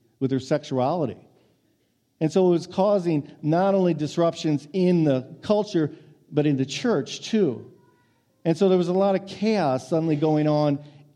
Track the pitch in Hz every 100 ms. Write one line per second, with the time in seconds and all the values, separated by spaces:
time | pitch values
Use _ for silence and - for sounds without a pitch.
0 | _ _ 131 131 127 147 - 127 131 175
1 | 131 90 - _ _ _ _ _ _ _
2 | _ - 160 190 185 170 - - 202 202
3 | 170 151 - - 147 165 196 196 180 151
4 | 147 - 170 165 160 147 - 190 180 175
5 | 156 131 120 - - 208 208 170 151 -
6 | - - _ 147 147 135 135 - 247 170
7 | - - - 220 170 110 - - _ _
8 | _ _ _ _ 165 160 190 185 170 185
9 | 196 190 190 - 208 208 147 131 - 165
10 | 160 147 156 151 151 147 147 143 - -
11 | -